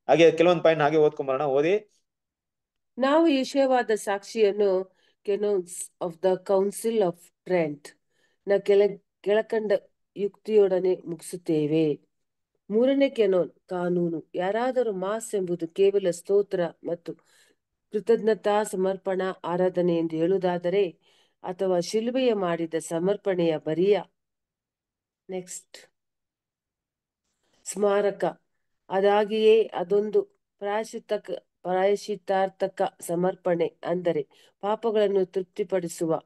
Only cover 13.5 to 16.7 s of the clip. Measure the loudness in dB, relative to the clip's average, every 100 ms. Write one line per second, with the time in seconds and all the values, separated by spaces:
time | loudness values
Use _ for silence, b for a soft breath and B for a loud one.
13.5 | -8 -10 -6 -2 0 -2 -4 -8 -6 -4
14.5 | -2 -2 -2 -2 -4 -4 -6 -6 -4 -4
15.5 | -6 -6 0 2 2 -2 -4 0 0 0
16.5 | -2 -4